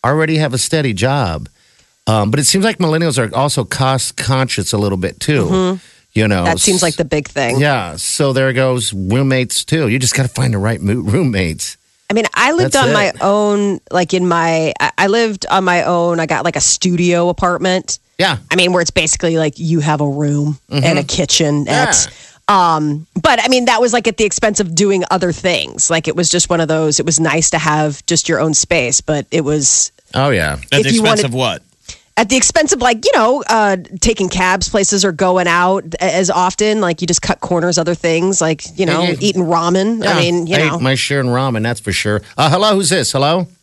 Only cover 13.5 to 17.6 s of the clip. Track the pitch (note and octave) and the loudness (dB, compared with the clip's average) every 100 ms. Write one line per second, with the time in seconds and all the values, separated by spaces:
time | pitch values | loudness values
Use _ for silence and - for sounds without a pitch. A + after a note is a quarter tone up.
13.5 | G3+ G3+ F#3+ - F3 F3 F#3 F3+ E3+ E3 | 0 0 -2 -2 -2 0 0 2 2 2
14.5 | D#3+ D#3+ - - - G3 A3+ A3+ G3+ - | 0 -2 -2 -4 0 0 2 0 -4 -2
15.5 | F#3+ F#3 F3 D#3 F3 E3+ E3+ D#3+ D3+ E3 | 0 2 0 2 0 0 0 -2 -2 -2
16.5 | - - - F#3 F3 F3 F3 F3 F3 F3+ | -2 -2 0 0 0 2 2 0 0 0
17.5 | F3 | 0